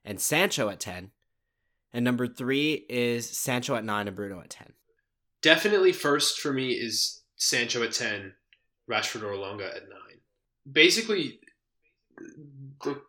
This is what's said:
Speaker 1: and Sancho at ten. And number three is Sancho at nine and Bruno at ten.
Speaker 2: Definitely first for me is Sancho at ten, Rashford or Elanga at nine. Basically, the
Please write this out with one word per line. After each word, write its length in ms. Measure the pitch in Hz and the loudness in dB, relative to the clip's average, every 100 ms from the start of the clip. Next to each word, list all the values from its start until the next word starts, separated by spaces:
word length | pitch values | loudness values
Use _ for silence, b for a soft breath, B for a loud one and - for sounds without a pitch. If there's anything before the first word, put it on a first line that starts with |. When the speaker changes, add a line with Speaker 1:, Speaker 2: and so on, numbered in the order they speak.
| - | -12
Speaker 1:
and 160 | 101 | -6
Sancho 480 | - 147 190 170 110 | 0 2 2 2 -2
at 100 | 95 | -4
ten. 320 | - 90 95 _ _ _ _ _ _ _ _ | -8 -10 -14 _ _ _ _ _ _ _ _
And 140 | 120 123 | -2 0
number 220 | 123 123 | 2 -2
three 580 | - 123 135 151 151 - | -4 -2 0 2 0 -2
is 380 | 123 120 120 117 | -2 0 0 -4
Sancho 480 | - - 123 123 123 | -4 -2 -2 0 -2
at 80 | |
nine 240 | 110 104 101 | -2 -2 -2
and 80 | 95 | -4
Bruno 240 | 101 92 | -8 -10
at 120 | - | -14
ten. 220 | - - - _ _ _ _ _ _ | -20 -20 -20 _ _ _ _ _ _
Speaker 2:
Definitely 520 | 156 165 208 208 190 | 6 6 6 6 6
first 460 | 180 151 147 - - | 4 2 2 2 0
for 140 | 151 | -2
me 200 | 135 131 | -2 -2
is 500 | 113 117 107 - - _ - | -2 -2 -2 -2 -4 _ -4
Sancho 460 | - 131 120 120 | 0 0 0 0
at 120 | 117 | -2
ten, 400 | - 117 104 95 - _ _ _ _ - | -2 -2 -4 -8 -18 _ _ _ _ -4
Rashford 360 | 110 107 120 | -2 -2 -4
or 100 | 107 | -6
Elanga 340 | 98 98 104 95 | -4 -6 -8 -8
at 220 | - - | -10 -14
nine. 300 | 101 - - _ _ _ _ - | -20 -20 -20 _ _ _ _ 0
Basically, 680 | 139 170 214 226 208 139 - - _ _ _ _ _ _ - - - 147 135 135 - | 6 8 6 2 0 -2 -8 -20 _ _ _ _ _ _ -20 -20 -18 -20 -18 -18 -10
the 180 | 143 139 | -8 -8